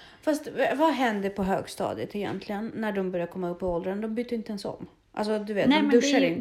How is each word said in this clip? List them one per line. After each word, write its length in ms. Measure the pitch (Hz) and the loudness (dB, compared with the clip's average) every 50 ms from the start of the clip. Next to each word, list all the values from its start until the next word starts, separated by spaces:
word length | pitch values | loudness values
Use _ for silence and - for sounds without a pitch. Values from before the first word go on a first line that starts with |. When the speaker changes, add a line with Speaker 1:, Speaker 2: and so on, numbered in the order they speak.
| - - - - | -20 -20 -20 -4
Speaker 1:
Fast 240 | - 311 294 - - | 0 0 0 0 -2
v-, 280 | - - 233 269 - 262 | -6 -2 0 0 0 2
vad 160 | 269 320 320 | 2 2 2
händer 380 | 269 240 262 226 208 202 196 196 | 4 2 0 0 0 0 -2 -2
på 120 | 196 214 | -2 -2
högstadiet 760 | 190 190 185 - - - - - 185 104 95 110 117 - - | 0 0 0 0 -2 -6 -6 -4 -4 -4 -2 -4 -6 -6 -4
egentligen 560 | 208 196 - - 190 - - 208 202 226 226 - | -4 -4 -4 -6 -6 -6 -6 -6 -6 -6 -6 -6
när 180 | 220 220 208 | -4 -4 -2
de 180 | 196 202 190 185 | -2 -2 -2 -2
börjar 160 | 185 175 175 | -2 -2 -4
komma 220 | 175 - 190 180 175 | -4 -4 -6 -4 -4
upp 140 | 175 175 | -4 -4
i 20 | 190 | -2
åldern? 360 | 180 170 170 185 185 196 208 | -2 -2 -2 -2 -4 -4 -4
De 140 | 220 220 220 | -4 -4 -4
byter 180 | 240 233 240 240 | -4 -4 -4 -4
inte 140 | 226 214 - | -6 -6 -6
ens 140 | 208 196 - | -8 -6 -6
om. 220 | - - - - - - _ _ _ | -8 -8 -8 -12 -16 -16 _ _ _
Alltså, 260 | - - 208 208 214 208 | -6 -4 -2 0 -2 -2
du 160 | 208 214 208 | -2 -2 0
vet, 140 | 190 160 247 | 2 4 6
Speaker 2:
Nej, 100 | 294 311 | 6 6
Speaker 1:
de 40 | |
Speaker 2:
men 80 | 294 285 | 6 6
det 60 | 247 | 6
Speaker 1:
duschar 200 | 240 269 285 269 262 | 6 6 6 4 4
Speaker 2:
är 20 | |
ju, 60 | 269 262 | 4 4
Speaker 1:
inte. 120 | - 240 | 2 2